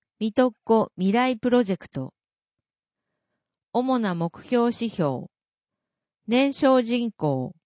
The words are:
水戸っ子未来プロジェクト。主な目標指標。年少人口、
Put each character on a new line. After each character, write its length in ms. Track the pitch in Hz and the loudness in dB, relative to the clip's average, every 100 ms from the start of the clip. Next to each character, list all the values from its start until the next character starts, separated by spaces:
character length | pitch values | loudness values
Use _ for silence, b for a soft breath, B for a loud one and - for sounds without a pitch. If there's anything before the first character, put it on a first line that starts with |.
| _ _ | _ _
水 140 | 220 | -2
戸 140 | 233 254 | 0 0
っ 20 | - | -2
子 280 | - 220 - | 0 2 2
未 160 | - 190 | -2 0
来 260 | 226 254 240 | 2 0 -2
プ 120 | 247 | 0
ロ 140 | 247 | 2
ジ 100 | 196 | 0
ェ 40 | 180 | -4
ク 120 | - | -8
ト。 240 | 139 131 _ _ _ _ _ _ _ _ _ _ _ _ _ _ _ _ | -10 -10 _ _ _ _ _ _ _ _ _ _ _ _ _ _ _ _
主 240 | 240 254 254 | -4 0 0
な 160 | 214 | 0
目 180 | 170 170 - | -2 -4 -6
標 220 | - 247 | -2 0
指 260 | 240 233 233 | 0 -2 -6
標。 340 | - 147 127 - _ _ _ _ _ _ _ _ _ - | -2 -2 -2 -10 _ _ _ _ _ _ _ _ _ -2
年 260 | 247 277 | 2 2
少 300 | 269 277 262 | 2 4 4
人 280 | 226 240 233 | 2 -2 -4
口、 440 | - 151 131 127 - | -4 -2 -2 -6 -12